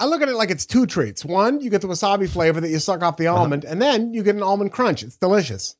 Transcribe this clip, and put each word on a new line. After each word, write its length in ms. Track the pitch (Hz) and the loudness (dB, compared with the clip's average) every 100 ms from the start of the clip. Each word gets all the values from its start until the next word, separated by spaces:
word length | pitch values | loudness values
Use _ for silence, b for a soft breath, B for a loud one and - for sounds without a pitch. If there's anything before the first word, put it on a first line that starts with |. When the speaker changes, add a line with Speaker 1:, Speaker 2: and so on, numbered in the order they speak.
Speaker 1:
I 60 | 262 | -2
look 140 | 320 | 0
at 80 | 285 | 0
it 60 | |
like 160 | 233 214 | 0 -2
it's 160 | 165 - | -4 0
two 180 | 247 | 0
treats. 400 | 247 180 113 98 | 2 0 -4 -6
One, 360 | 147 185 214 285 | -4 0 2 0
you 100 | 254 | -2
get 100 | 196 | -2
the 60 | 196 | -2
wasabi 420 | 175 202 202 190 | -2 0 0 0
flavor 320 | 180 165 160 | 2 2 2
that 80 | 165 | 0
you 120 | 156 | -2
suck 220 | 175 180 | -2 0
off 120 | 175 151 | 0 0
the 120 | 165 | 0
Speaker 2:
Uh-huh. 100 | 180 | 2
Speaker 1:
almond, 240 | 165 143 | 2 -2
and 160 | - 165 | -4 0
then 320 | 277 233 233 | 2 2 0
you 120 | 226 | 0
get 100 | 202 | 0
an 80 | 208 | 0
almond 300 | 196 202 202 | 0 0 -2
crunch. 320 | - 240 156 | 0 0 0
It's 120 | 107 - | -6 -2
delicious. 600 | 185 208 143 98 - | 2 2 2 -6 -10